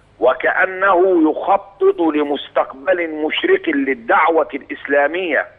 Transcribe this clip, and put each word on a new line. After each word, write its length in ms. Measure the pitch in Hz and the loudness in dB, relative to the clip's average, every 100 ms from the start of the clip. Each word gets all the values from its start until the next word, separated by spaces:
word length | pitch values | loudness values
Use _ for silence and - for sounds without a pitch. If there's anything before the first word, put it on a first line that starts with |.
| _ - | _ -2
وكأنه 1080 | 117 131 156 147 185 185 196 180 190 175 156 | 0 2 0 0 -2 0 2 4 4 4 2
يخطط 720 | - - 196 - - 381 254 | 0 0 0 -2 0 0 2
لمستقبل 1080 | 160 147 143 135 - 165 147 135 139 180 165 | 0 0 -2 -4 -4 -4 -4 -4 -2 -2 -2
مشرق 580 | 151 156 - - 381 - | -4 -4 -2 0 0 0
للدعوة 800 | 143 135 123 113 185 170 165 143 | -2 -2 -2 0 2 2 2 0
الإسلامية 920 | 143 - 143 - 143 143 170 180 117 - | -6 -12 -12 -2 0 0 -2 -4 -4 -4